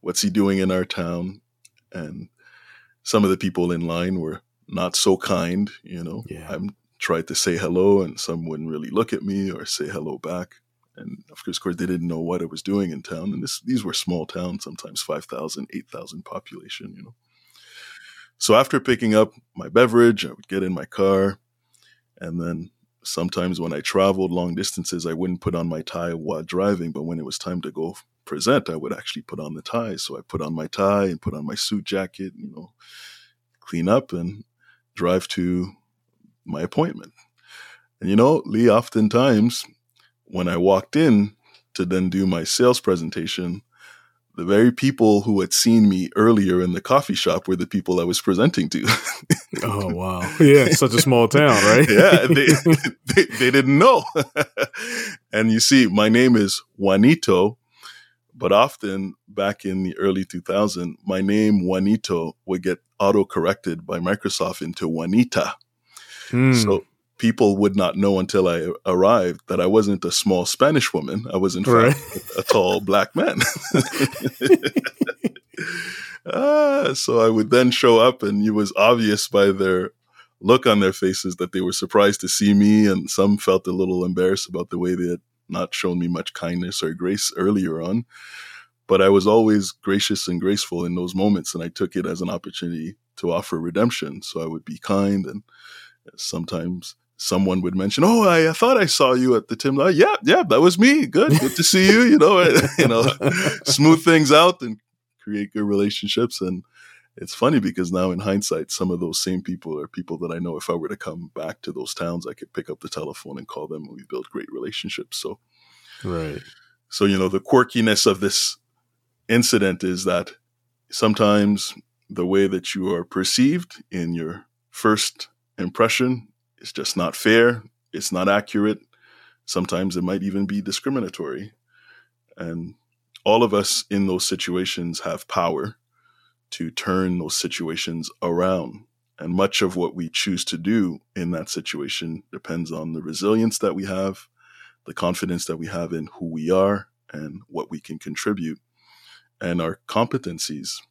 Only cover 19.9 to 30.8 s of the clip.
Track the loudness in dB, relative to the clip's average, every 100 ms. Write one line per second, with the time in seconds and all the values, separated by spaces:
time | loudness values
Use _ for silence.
19.9 | 6 4 4 -6 -12 _ -6 -4 -6 -8
20.9 | -2 2 4 2 -2 _ _ _ _ _
21.9 | _ _ _ -10 -8 -6 -8 -12 _ _
22.9 | _ -10 -6 -4 -4 -4 -4 -6 -8 -4
23.9 | 2 2 2 -2 -2 -4 -4 -6 -8 -8
24.9 | -8 -6 -6 -6 -4 -4 -4 -4 -6 -8
25.9 | -8 -8 -8 -8 -8 -6 -2 -2 -2 -4
26.9 | -8 -8 -8 -10 -12 -8 -8 -10 -8 -8
27.9 | -10 _ _ -12 -4 0 0 0 -8 -8
28.9 | -10 -10 -14 -14 -14 -12 -14 -8 -8 -8
29.9 | -10 -12 -12 -12 -10 -8 -8 -10 -2